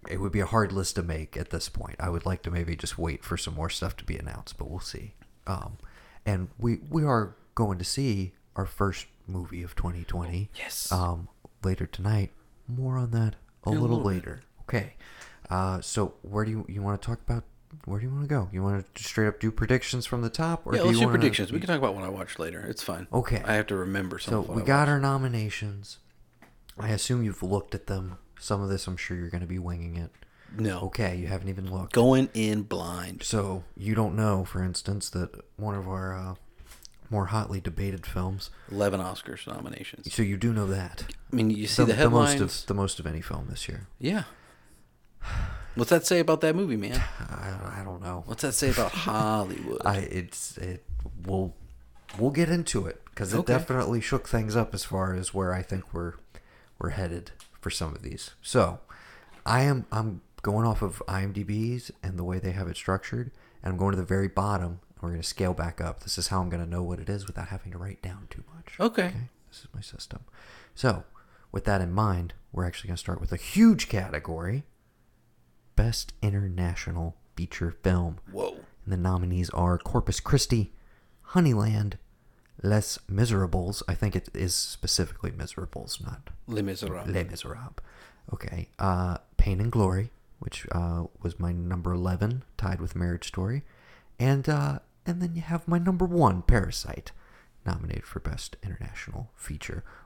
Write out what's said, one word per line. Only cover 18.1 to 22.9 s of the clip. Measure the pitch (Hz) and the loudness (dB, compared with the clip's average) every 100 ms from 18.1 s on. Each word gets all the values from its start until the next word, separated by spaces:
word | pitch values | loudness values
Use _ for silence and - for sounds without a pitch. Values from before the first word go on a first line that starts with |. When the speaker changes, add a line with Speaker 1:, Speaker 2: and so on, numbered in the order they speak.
Speaker 1:
wanna | 139 143 | -2 0
go? | 143 95 | 0 0
You | 92 | 0
wanna | 98 101 95 | 0 0 -2
just | - - | -10 -6
straight | - 107 | 2 2
up | - | 2
do | 110 | -2
predictions | - 110 127 - 127 - | 0 4 4 2 -4 -2
from | 120 | -2
the | 113 | -2
top, | - 165 165 - | 0 0 0 0
or | |
Speaker 2:
Yeah, | 117 | 4
Speaker 1:
do | 113 | 6
Speaker 2:
let's | 117 | 8
Speaker 1:
you | |
Speaker 2:
do | 123 | 8
Speaker 1:
wanna | 117 | 6
Speaker 2:
predictions. | 117 104 98 | 4 4 0
We | 151 | -2
can | 180 | 0
talk | 156 | 2
about | 127 98 | 2 0
what | |
I | 92 | -4
watched | 98 90 - | -6 -8 -6
later. | 82 85 101 | -6 -6 -8
It's | - | -6
fine. | - | -6